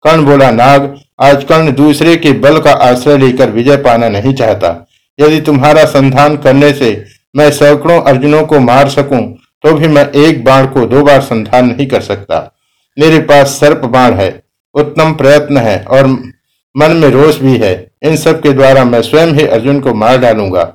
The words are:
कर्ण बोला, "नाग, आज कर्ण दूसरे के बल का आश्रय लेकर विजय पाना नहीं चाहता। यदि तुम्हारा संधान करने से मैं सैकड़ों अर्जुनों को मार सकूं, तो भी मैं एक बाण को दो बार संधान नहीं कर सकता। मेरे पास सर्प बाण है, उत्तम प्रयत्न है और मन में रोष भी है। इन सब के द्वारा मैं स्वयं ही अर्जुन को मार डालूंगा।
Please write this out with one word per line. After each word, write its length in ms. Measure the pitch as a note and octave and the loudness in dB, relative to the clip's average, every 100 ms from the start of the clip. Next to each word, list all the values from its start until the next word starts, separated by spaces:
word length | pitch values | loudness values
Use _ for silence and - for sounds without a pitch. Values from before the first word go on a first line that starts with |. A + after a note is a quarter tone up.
कर्ण 220 | D3 D#3+ | 0 0
बोला, 260 | C#3+ C#3+ C3 | 2 2 2
"नाग, 460 | A2+ B2+ C#3+ C#3 - _ - | 2 2 2 0 -12 _ -2
आज 240 | C3+ C#3 | 0 0
कर्ण 280 | C3+ D#3+ D#3+ | 0 -2 -2
दूसरे 440 | B2 D3+ C#3+ E3 E3 | 0 0 2 0 0
के 160 | D#3+ | 0
बल 280 | C3 C3 D#3 | 0 2 2
का 120 | D3 | 2
आश्रय 460 | C3+ B2 B2 D3 C#3+ | 2 2 0 0 2
लेकर 320 | C3+ B2+ B2 | 2 0 -2
विजय 260 | G#2+ B2 C#3 | 0 0 0
पाना 320 | C3 A#2 A#2 | 0 0 -2
नहीं 260 | G2+ B2 | -2 -4
चाहता। 520 | C3+ A2+ G#2+ E2+ E2+ _ _ _ - | -2 -2 -2 -4 -6 _ _ _ -2
यदि 200 | D3 D#3 | 0 0
तुम्हारा 440 | D3+ C#3+ C#3+ D#3 | -2 0 2 2
संधान 520 | D3+ C#3 C3+ C#3+ D3 D3 | 2 0 0 2 0 0
करने 360 | C3+ C3+ D3 | 0 2 2
से 320 | C#3 A#2+ G2 - _ _ C#3 | 0 -4 -4 -12 _ _ 0
मैं 140 | D3 | 0
सैकड़ों 520 | D3 D3 D3 D#3 E3+ | 2 2 2 0 0
अर्जुनों 400 | C#3 C3 D3 D3+ D#3 | 0 0 0 0 0
को 140 | D3+ | 0
मार 280 | A#2+ C3 C#3+ | 2 2 0
सकूं, 340 | C#3 C#3 C3 G#2+ - _ _ | -2 -2 -4 -4 -12 _ _
तो 100 | D3+ | -2
भी 160 | D#3 D#3+ | 0 0
मैं 220 | D3 C#3 | 0 0
एक 340 | C#3 D#3 C#3+ | 2 0 0
बाण 220 | A#2+ C3+ C3 | 0 2 0
को 200 | C3+ A2 | -2 0
दो 160 | C3 | 0
बार 180 | D3 C#3 | 2 2
संधान 460 | C3+ A2+ G#2 B2+ B2 | 0 -6 -2 0 0
नहीं 200 | A#2 C3+ | -2 -4
कर 140 | A#2+ | -4
सकता। 560 | F#2 G2+ G2 E2 D#2 _ _ _ _ - | -6 -10 -6 -8 -8 _ _ _ _ -2
मेरे 200 | D#3 D#3+ | 0 0
पास 280 | D3 C#3+ C3+ | 2 2 2
सर्प 380 | - D3 D#3+ | 0 -2 0
बाण 280 | B2+ B2+ B2 | -2 0 0
है, 300 | G2 F#2+ - _ _ _ | 0 -4 -6 _ _ _
उत्तम 380 | C#3 D3+ D#3+ D#3 | -4 -4 -2 -2
प्रयत्न 440 | D#3 C3+ D3 D3 C#3+ | -2 0 0 0 -4
है 280 | A2+ F#2+ - | -2 -4 -2
और 180 | C3 C3+ B2+ - - _ _ _ C3+ | 0 0 -2 -8 -20 _ _ _ -2
मन 140 | D#3 | 0
में 180 | E3 D3 | 2 2
रोष 300 | B2 D#3 D3+ | 2 2 2
भी 180 | C3+ A#2+ | 0 0
है। 340 | G#2 F2+ - _ | -2 -4 -10 _
इन 140 | D3+ D#3 | -4 -2
सब 260 | E3 D#3+ | -2 -2
के 100 | D3 | -2
द्वारा 320 | C3+ C3+ C3+ | 2 2 2
मैं 180 | B2 A#2+ | 2 0
स्वयं 240 | A2+ D3+ E3+ | 0 0 0
ही 200 | D3 D3+ | 0 0
अर्जुन 340 | A2+ B2 C#3+ | -2 -2 -2
को 140 | C3 | -2
मार 240 | G#2+ A2 B2+ | -2 0 2
डालूंगा। 460 | B2 G#2+ G2+ F2+ E2 | 0 -2 -2 -4 -6